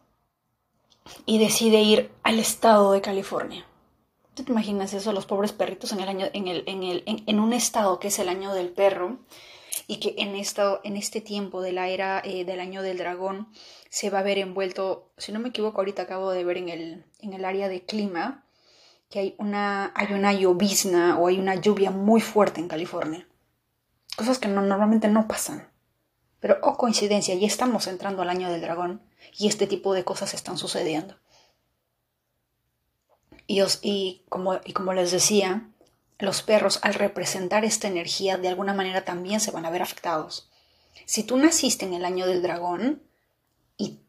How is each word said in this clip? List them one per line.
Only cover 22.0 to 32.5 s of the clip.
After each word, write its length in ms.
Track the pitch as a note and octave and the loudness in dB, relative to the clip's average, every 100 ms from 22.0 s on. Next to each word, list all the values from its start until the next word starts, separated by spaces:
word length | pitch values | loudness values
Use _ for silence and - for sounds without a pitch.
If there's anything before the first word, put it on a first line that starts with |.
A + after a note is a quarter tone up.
| G3+ A3+ | 6 6
fuerte 400 | A3 G#3+ F#3+ - | 6 4 4 2
en 80 | E3+ | -4
California. 580 | D#3+ F3 F3+ D3+ D#3+ - _ _ _ _ _ _ _ - - | -6 -6 -4 -6 -6 -12 _ _ _ _ _ _ _ -12 -4
Cosas 220 | A3 B3+ | 0 0
que 100 | A3+ | 0
no, 120 | G3 | 2
normalmente 460 | G3 G3 G#3+ A3+ A3 | 2 4 4 4 6
no 180 | G#3+ A3 | 4 2
pasan. 440 | - - - - _ _ _ _ _ _ _ | -2 -6 -8 -14 _ _ _ _ _ _ _
Pero, 180 | G#3 - | 0 2
oh 140 | - - | 2 2
coincidencia, 580 | A#3+ G#3+ G#3 G#3 - | 2 2 2 2 2
ya 120 | F3+ G#3 | 2 0
estamos 400 | G#3+ B3+ G#3+ G3 | 2 0 0 -2
entrando 360 | F#3 G3 F#3+ | -6 -6 -4
al 80 | F3 | -2
año 200 | F3+ F#3 | -2 -2
del 100 | E3+ | -4
dragón 420 | E3 E3+ F3 G3 - _ - - | -4 -4 -4 -6 -14 _ -20 -2
y 120 | G3+ | 0
este 180 | G3+ G3 | 0 0
tipo 280 | F#3+ G3+ | -2 0
de 100 | F#3+ | 0
cosas 300 | F3+ - G3 | -2 -4 -6
están 240 | F3 - F3+ | -8 -8 -8
sucediendo. 580 | F#3 - - D#3 - - _ _ _ _ _ _ _ _ _ _ _ _ _ | -6 -4 -2 -2 -6 -12 _ _ _ _ _ _ _ _ _ _ _ _ _